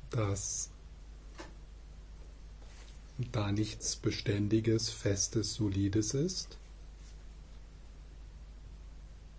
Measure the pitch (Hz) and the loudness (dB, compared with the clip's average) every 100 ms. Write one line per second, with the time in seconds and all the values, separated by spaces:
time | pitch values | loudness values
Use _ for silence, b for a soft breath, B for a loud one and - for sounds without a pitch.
0 | - 123 101 98 - - - - - - | -2 2 4 2 0 -2 -2 -6 -14 -14
1 | - - - - - - - - - - | -12 -12 -12 -12 -12 -12 -12 -12 -12 -14
2 | - - - - - - - - - - | -14 -12 -12 -12 -14 -12 -12 -12 -12 -12
3 | - - 123 110 101 101 107 - - - | -10 -6 -2 2 4 4 4 0 -2 0
4 | 110 - - 104 104 110 110 110 - - | 2 2 4 4 8 8 8 6 4 2
5 | 107 101 - 113 101 - 104 95 98 104 | 4 4 4 4 2 2 4 6 6 6
6 | 107 135 180 - - - - - - - | 4 4 2 0 -4 -8 -12 -12 -12 -12
7 | - - - - - - - - - - | -12 -12 -12 -12 -12 -12 -12 -12 -12 -12
8 | - - - - - - - - - - | -12 -12 -12 -12 -12 -12 -12 -12 -12 -12
9 | - - - | -12 -12 -12